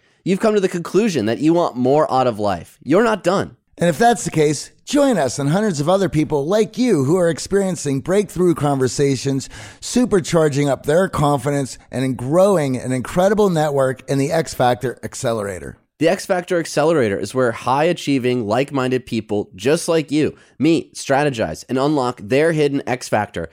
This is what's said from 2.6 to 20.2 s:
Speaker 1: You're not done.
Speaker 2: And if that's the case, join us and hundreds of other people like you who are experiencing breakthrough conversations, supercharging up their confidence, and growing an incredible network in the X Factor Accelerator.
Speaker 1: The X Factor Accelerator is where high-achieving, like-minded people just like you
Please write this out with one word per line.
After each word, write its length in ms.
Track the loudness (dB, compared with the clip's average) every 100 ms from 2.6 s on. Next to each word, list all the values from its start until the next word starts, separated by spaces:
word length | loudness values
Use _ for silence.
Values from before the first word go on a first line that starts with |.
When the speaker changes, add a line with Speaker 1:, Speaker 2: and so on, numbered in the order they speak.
| -8 _
Speaker 1:
You're 220 | 0 2
not 180 | 2 0
done. 340 | 0 0 -2 -10 _ -2
Speaker 2:
And 100 | -2
if 80 | 4
that's 280 | 2 2
the 80 | 0
case, 400 | 0 2 0 -6 _
join 340 | -2 2 4 2
us 200 | 0 -2
and 120 | 0
hundreds 280 | 0 0 0
of 100 | 2
other 200 | 2 2
people 360 | 0 0 -2
like 320 | 0 0 0 0
you 280 | 2 2
who 120 | 2 2
are 120 | 2
experiencing 720 | 0 -2 -2 -2 -4 -4 -4
breakthrough 540 | 0 0 0 0 2
conversations, 960 | 2 0 0 0 0 0 0 -2 -4 -6 -12 -20 -16
supercharging 880 | -4 0 2 2 2 2 2 2 0
up 160 | -2
their 240 | 0 2 2
confidence, 720 | 0 0 0 -2 -4 -4 -10 -10
and 240 | -6 -4 -4
growing 600 | -2 2 4 4 0 -4
an 140 | -4
incredible 600 | -4 -4 0 2 2 2
network 580 | 2 0 2 0 -2 -4
in 80 | -2
the 140 | 0
X 200 | -2 -2
Factor 460 | 0 0 0 -4 -8
Accelerator. 720 | -12 -6 -4 -4 -4 -8 -12 -16 _ -2
Speaker 1:
The 100 | 0
X 180 | 0 -2
Factor 320 | -4 -2 -4
Accelerator 580 | -2 0 2 2 0 -2
is 160 | -4
where 200 | -2 -2
high-achieving, 920 | -2 -2 0 0 0 -2 -2 0 -2
like-minded 640 | 0 -2 -2 -2 -2 -2 -2
people 460 | -6 -2 -4 -4
just 320 | -4 0 0 0
like 240 | -2 0
you 260 | 0